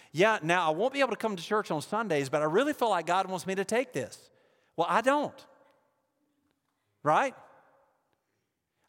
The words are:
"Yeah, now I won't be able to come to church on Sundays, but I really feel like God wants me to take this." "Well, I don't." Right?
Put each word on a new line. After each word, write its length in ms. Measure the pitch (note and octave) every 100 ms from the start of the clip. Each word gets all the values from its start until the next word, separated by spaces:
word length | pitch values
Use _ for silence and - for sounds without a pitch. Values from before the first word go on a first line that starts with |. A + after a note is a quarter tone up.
| -
"Yeah, 280 | C#3+ G#3+ G#3+
now 260 | D#3 F3+ D#3+
I 60 |
won't 200 | D#3 B3
be 80 | C4+
able 100 | C4+
to 60 | G3+
come 180 | A3+ F#3+
to 80 |
church 260 | D#3+ G#3+ G3+
on 140 | D#3+
Sundays, 460 | - G#3 A3+ D3+ C3+
but 120 | D3
I 40 | D3+
really 280 | F3+ C#4+
feel 160 | C#4+ A#3
like 160 | F3+ E3
God 240 | F3+ F#3+
wants 160 | F#3 F#3
me 80 |
to 120 | F#3+ F#3+
take 280 | A3 C4+
this." 380 | - A2 - - _ _ _ _ -
"Well, 120 | E3+
I 120 | F#3
don't." 440 | A#3 D4 C4+ - - _ _ _ _ _ _ _ _ _ _ _ _ _ _ _
Right? 320 | C#3+ E3+ C4 - - - _ _ _ _ _ _ _ _ _ _ _ _